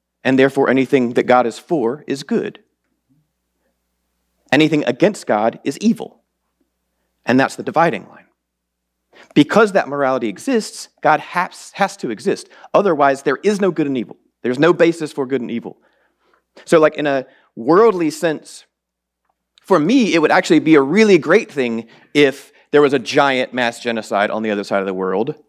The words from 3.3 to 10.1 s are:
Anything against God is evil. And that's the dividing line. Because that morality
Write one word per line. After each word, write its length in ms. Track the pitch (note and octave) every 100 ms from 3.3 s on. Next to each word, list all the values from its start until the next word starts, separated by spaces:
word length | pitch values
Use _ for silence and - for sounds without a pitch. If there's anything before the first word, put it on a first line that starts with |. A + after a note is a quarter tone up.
| _ _ _ _ _ _ _ _ _ _ _ -
Anything 340 | C#3 D#3 D#3 -
against 420 | B2 F#3+ G3+ -
God 320 | G#2+ A2+ A2+
is 140 | - C#3
evil. 440 | G#3+ - - _ _ _ _ _ _ _ _ _ _ _ -
And 120 | B2
that's 200 | C3 -
the 60 |
dividing 440 | A#2 B2+ E3+ G#2+ -
line. 200 | - _ _ _ _ _ _ _ _ _ _ _
Because 400 | - C#3+ G3 A3
that 160 | F#3+ C3+
morality 400 | C#3+ C3+